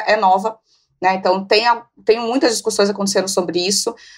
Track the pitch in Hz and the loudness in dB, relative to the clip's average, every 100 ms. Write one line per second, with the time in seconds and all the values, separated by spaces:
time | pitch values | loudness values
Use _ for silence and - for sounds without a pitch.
0 | 214 214 196 190 220 220 _ _ _ _ | 2 2 4 2 0 -6 _ _ _ _
1 | 180 190 190 185 196 214 233 226 - _ | -2 0 0 -2 2 2 2 0 -4 _
2 | - 226 233 254 269 220 - 208 202 202 | 0 0 0 0 0 0 -4 0 0 0
3 | 196 196 185 196 180 170 180 196 - 466 | -2 -2 -2 -4 -4 -4 -2 -2 -4 -8
4 | - | -16